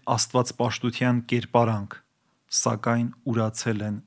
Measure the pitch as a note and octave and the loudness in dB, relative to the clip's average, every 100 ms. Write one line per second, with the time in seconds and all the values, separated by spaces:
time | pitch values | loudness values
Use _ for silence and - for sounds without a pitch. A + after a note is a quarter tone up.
0 | - A#2+ - B2+ A#2+ - A#2+ - B2 - | -2 0 2 0 0 0 -2 0 -4 0
1 | B2+ B2 A#2 A#2+ - A#2+ A#2 G#2+ G2+ - | 0 0 0 -2 2 4 4 0 -6 -12
2 | _ _ _ _ _ - - G#2+ A#2+ A#2+ | _ _ _ _ _ 0 0 0 0 0
3 | A#2+ - C3+ A#2 A2 - A#2+ G#2 G#2+ G#2 | 0 -4 -2 0 0 -2 -2 -2 -4 -6